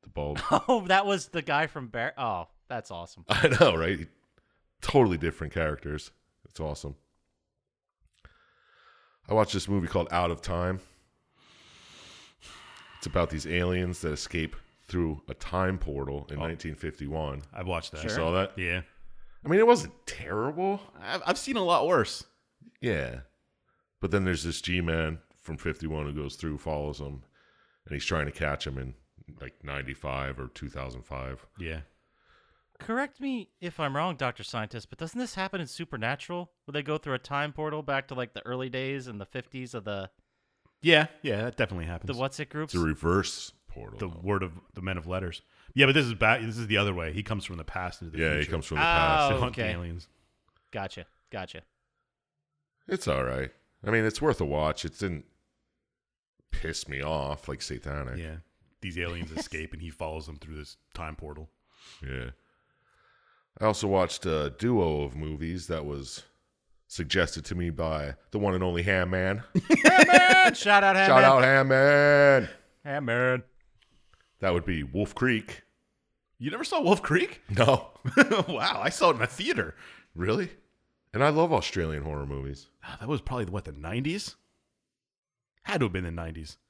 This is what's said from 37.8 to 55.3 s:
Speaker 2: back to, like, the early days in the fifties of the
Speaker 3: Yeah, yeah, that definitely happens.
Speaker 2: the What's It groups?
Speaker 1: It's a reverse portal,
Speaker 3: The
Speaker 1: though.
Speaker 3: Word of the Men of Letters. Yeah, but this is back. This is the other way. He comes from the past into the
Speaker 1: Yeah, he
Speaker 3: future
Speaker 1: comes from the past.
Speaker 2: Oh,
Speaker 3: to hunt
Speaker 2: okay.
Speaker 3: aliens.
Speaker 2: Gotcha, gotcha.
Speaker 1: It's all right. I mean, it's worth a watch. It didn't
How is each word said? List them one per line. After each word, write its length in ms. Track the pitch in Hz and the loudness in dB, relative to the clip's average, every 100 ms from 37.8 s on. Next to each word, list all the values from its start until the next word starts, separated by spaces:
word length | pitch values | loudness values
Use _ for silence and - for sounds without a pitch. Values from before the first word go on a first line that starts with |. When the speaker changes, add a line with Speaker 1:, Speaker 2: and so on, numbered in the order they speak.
Speaker 2:
back 260 | 143 135 135 | -4 -4 -4
to, 60 | |
like, 180 | 127 120 | -8 -8
the 120 | 107 - | -8 -8
early 240 | 127 131 | -6 -4
days 360 | 131 135 139 127 | -6 -6 -6 -8
in 120 | 104 | -12
the 80 | 98 | -10
fifties 480 | 131 - 131 123 | -10 -10 -12 -10
of 100 | 117 | -10
the 260 | 104 98 95 _ _ _ _ _ _ _ | -6 -6 -8 _ _ _ _ _ _ _
Speaker 3:
Yeah, 280 | 156 156 - - | 6 6 6 -4
yeah, 200 | 147 101 | -4 -2
that 120 | 117 113 | -4 -2
definitely 280 | 113 90 80 | -2 -2 -6
happens. 200 | 87 - | -8 -8
Speaker 2:
the 40 | 120 | -6
What's 220 | 135 - | -6 -6
It 80 | 147 | -10
groups? 240 | 151 156 | -8 -4
Speaker 1:
It's 80 | 87 | 0
a 40 | 80 | 0
reverse 680 | 76 82 95 95 - - _ - | 0 2 2 0 -8 -14 _ -16
portal, 300 | - 104 - | -16 -14 -10
Speaker 3:
The 100 | 98 | -10
Speaker 1:
though. 120 | 82 | -8
Speaker 3:
Word 200 | 90 98 | -2 -2
of 100 | 92 85 _ | -2 -10 _
the 80 | - | -10
Men 160 | 90 90 | -6 -6
of 100 | 82 | -4
Letters. 360 | 92 92 - _ _ - | -6 -6 -10 _ _ -8
Yeah, 100 | 127 139 | 4 6
but 60 | |
this 120 | 143 127 | 6 2
is 80 | |
back. 260 | 110 110 123 | 2 4 4
This 160 | 113 113 | 0 -8
is 120 | 110 | 0
the 100 | 104 | 2
other 160 | 101 | 2
way. 180 | 90 80 | -2 -4
He 100 | 85 | -6
comes 220 | - 104 | -6 -6
from 140 | - 85 | -6 -12
the 60 | |
past 360 | 78 92 90 - | -10 -8 -8 -10
into 160 | 85 80 | -12 -2
the 60 | |
Speaker 1:
Yeah, 80 | 80 | 0
he 60 | 76 | 2
Speaker 3:
future 120 | 73 | 0
Speaker 1:
comes 120 | 80 - | -4 -4
from 100 | 80 | 0
the 40 | |
past. 480 | 165 170 165 156 143 | 2 2 2 4 2
Speaker 2:
Oh, 40 | |
Speaker 3:
to 60 | 135 | 2
hunt 160 | 123 120 | -2 -2
Speaker 2:
okay. 140 | 110 | -4
Speaker 3:
aliens. 360 | 87 87 85 - _ _ _ _ _ _ | -4 -6 -10 -14 _ _ _ _ _ _
Speaker 2:
Gotcha, 340 | 107 98 - 87 _ _ | -10 -8 -10 -18 _ _
gotcha. 320 | 107 92 80 _ _ _ _ _ _ _ _ _ _ _ _ - | -12 -12 -14 _ _ _ _ _ _ _ _ _ _ _ _ -8
Speaker 1:
It's 180 | 196 - | -6 -2
all 180 | 67 | -2
right. 260 | 64 65 67 _ _ _ - | -2 -4 -6 _ _ _ 0
I 40 | |
mean, 140 | 113 110 | 2 2
it's 160 | - | 0
worth 180 | 151 123 | 0 0
a 40 | 78 | -2
watch. 400 | 73 76 76 82 | 0 0 -2 -8
It 120 | - | -6
didn't 280 | 98 80 - | -6 -6 -12